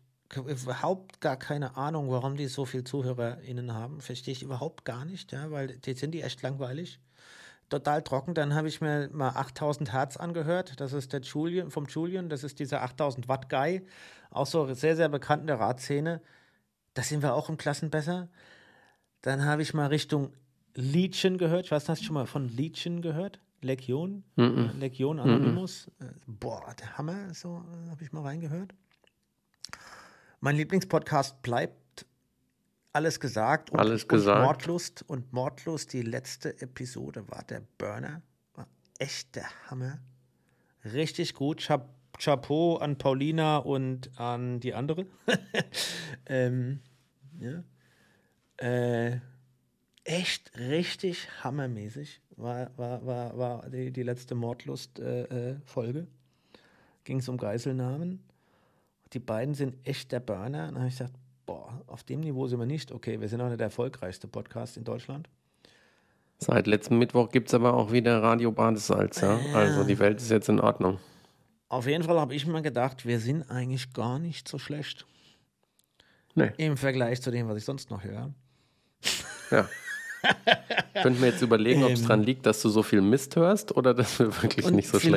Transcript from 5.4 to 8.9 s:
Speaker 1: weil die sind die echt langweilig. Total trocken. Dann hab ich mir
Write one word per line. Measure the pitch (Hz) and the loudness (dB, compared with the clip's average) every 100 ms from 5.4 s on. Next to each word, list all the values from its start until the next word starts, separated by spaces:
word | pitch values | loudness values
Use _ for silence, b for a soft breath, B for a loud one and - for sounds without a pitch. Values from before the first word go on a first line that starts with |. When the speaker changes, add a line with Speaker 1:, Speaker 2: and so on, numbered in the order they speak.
| 151 | -8
Speaker 1:
weil | 151 135 127 | -6 -8 -8
die | - | -8
sind | 127 143 | -6 -6
die | 165 | -6
echt | 143 - | -8 -6
langweilig. | 131 139 127 135 180 - b b b b b b - | -6 -6 -6 -8 -10 -14 b b b b b b -6
Total | 143 131 151 | -2 2 0
trocken. | 151 131 151 | 0 -2 0
Dann | 165 143 147 | 0 0 0
hab | 156 | 0
ich | 151 | -2
mir | 156 | 0